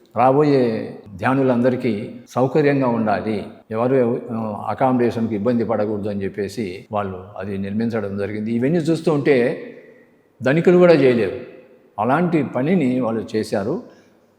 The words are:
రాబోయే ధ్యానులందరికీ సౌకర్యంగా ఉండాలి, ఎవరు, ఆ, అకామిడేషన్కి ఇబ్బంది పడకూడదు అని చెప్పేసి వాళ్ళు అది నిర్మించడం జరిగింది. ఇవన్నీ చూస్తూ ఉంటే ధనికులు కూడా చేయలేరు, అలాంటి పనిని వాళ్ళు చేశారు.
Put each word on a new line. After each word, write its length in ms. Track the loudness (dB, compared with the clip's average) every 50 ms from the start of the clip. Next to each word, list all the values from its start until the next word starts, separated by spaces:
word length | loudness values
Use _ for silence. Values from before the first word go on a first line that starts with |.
| _ _ -2
రాబోయే 800 | 2 2 4 4 4 4 4 4 4 2 2 0 -2 -6 -8 -12 -14 -16 -16 -10
ధ్యానులందరికీ 1000 | -4 -2 0 2 2 2 2 2 2 2 2 0 0 -2 -2 -2 -4 -6 -10 -14 -16 -14 -6
సౌకర్యంగా 580 | -2 0 0 2 2 2 2 4 2 2 2
ఉండాలి, 600 | 0 0 0 0 0 0 0 -2 -2 -4 -4 -6 -10 -14 -18 -12 -8
ఎవరు, 500 | -4 -2 0 2 2 2 2 2 0 -2 -4 -6
ఆ, 340 | -6 -6 -6 -6 -6 -8 -6
అకామిడేషన్కి 680 | -6 -2 0 2 2 2 2 2 0 0 -2 -4 -2 -2
ఇబ్బంది 300 | -2 0 0 0 0 0
పడకూడదు 440 | -2 -2 -2 -2 -2 -4 -4 -4 -6
అని 140 | -6 -4 -6
చెప్పేసి 600 | -6 -6 -6 -6 -6 -6 -6 -6 -6 -8 -10 -10 -6
వాళ్ళు 320 | -6 -4 -4 -6 -8 -12 -14 -14 -14
అది 200 | -12 -10 -8 -6
నిర్మించడం 600 | -6 -6 -4 -4 -2 -2 -2 -2 -4 -4 -4 -6
జరిగింది. 340 | -6 -6 -6 -6 -6 -4 -2 -2
ఇవన్నీ 260 | 0 0 2 0 0
చూస్తూ 340 | 0 0 -2 0 0 0 0
ఉంటే 500 | 2 2 2 4 4 2 0 -2 -4 -10 -16 -18 -20 -20 -20 -20 -20 -20 _ _ _ _ _ _ -4 -2
ధనికులు 340 | 0 2 2 4 6 6
కూడా 160 | 8 8 8 8
చేయలేరు, 440 | 8 6 4 4 4 0 -2 -4 -8 -12 -16 -20 -20 -20 -20 -20 -20 _ _ -6 -4
అలాంటి 440 | -2 0 0 0 0 0 0 0 -2
పనిని 560 | -2 -4 -2 0 0 0 2 2 0 0 -2
వాళ్ళు 260 | -2 -2 -4 -4 -6 -4 -4
చేశారు. 460 | -4 -4 -2 -4 -4 -2 -4 -6 -6 -8 -14 -20 -20 _ _ _ _ _ _ _